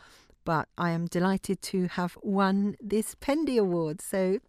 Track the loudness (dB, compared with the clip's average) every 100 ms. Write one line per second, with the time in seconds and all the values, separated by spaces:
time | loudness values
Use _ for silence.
0 | -20 -20 -20 -10 -2 -2 -2 -2 -2 0
1 | 0 0 2 0 -2 -4 -2 -2 -2 -2
2 | -4 -4 -2 2 2 2 0 -2 -2 -2
3 | -2 -6 -2 0 2 2 2 2 0 -4
4 | -4 0 0 0